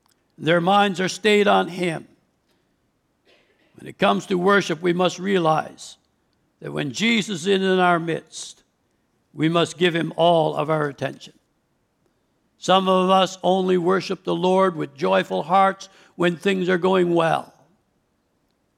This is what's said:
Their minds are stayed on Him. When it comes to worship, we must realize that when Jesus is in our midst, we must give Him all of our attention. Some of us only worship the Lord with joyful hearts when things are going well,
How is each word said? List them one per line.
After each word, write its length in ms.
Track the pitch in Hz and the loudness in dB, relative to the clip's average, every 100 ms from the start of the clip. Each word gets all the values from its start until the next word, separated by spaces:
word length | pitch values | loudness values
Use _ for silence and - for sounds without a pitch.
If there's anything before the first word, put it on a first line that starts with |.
| _ _ _ - | _ _ _ -6
Their 240 | 147 170 | 0 0
minds 400 | 175 202 202 175 | 2 2 2 0
are 80 | 185 | -4
stayed 380 | - 214 208 202 | -2 2 2 4
on 200 | 190 175 | 2 0
Him. 400 | 180 180 151 - _ _ _ _ _ _ _ _ _ _ _ _ _ _ _ _ - | -4 -6 -6 -12 _ _ _ _ _ _ _ _ _ _ _ _ _ _ _ _ -20
When 120 | 143 | -18
it 100 | 131 | -2
comes 280 | 196 202 - | 0 0 -2
to 80 | 185 | 0
worship, 460 | 185 202 180 156 | 2 2 2 -2
we 120 | 175 | -2
must 260 | 175 180 170 | 0 0 -2
realize 760 | 190 190 160 156 - - - - _ _ _ _ _ _ | -2 0 2 0 -4 -12 -20 -20 _ _ _ _ _ _
that 100 | - | -10
when 200 | 143 147 | -8 -6
Jesus 500 | 117 220 233 196 185 | -2 0 0 -2 -6
is 60 | 180 | -2
in 320 | 190 190 185 | 0 2 2
our 200 | 180 170 | 2 2
midst, 640 | 165 156 - - - - _ _ _ _ _ _ _ | -2 -6 -8 -16 -16 -18 _ _ _ _ _ _ _
we 160 | - 156 | -4 0
must 280 | 170 165 - | 0 0 0
give 160 | 175 | 0
Him 200 | 165 160 - | 0 -4 0
all 400 | 170 165 156 147 | 2 4 2 -2
of 140 | 147 | -2
our 180 | 156 147 | -2 -4
attention. 460 | 135 135 - - _ _ _ _ _ _ _ _ _ _ _ _ _ | -6 -10 -10 -20 _ _ _ _ _ _ _ _ _ _ _ _ _
Some 280 | - 190 190 | 0 2 2
of 220 | 185 185 | 2 2
us 300 | 190 180 - | 2 0 -2
only 340 | 180 190 185 185 | -2 0 0 0
worship 460 | 170 190 - 185 | 0 -2 -4 -8
the 120 | - 170 | -6 -2
Lord 400 | 185 185 190 156 | 0 2 0 -2
with 200 | 147 135 | -8 -6
joyful 480 | 185 190 180 190 | -2 0 -2 -4
hearts 460 | 151 190 190 185 - _ _ - | 0 2 2 0 -12 _ _ -2
when 220 | 170 170 | -2 0
things 320 | 196 190 175 | -2 -2 0
are 80 | 185 | 0
going 360 | 185 190 175 | 2 2 2
well, 400 | 170 165 143 - _ _ _ _ _ _ _ _ _ _ _ _ | 2 0 -2 -6 _ _ _ _ _ _ _ _ _ _ _ _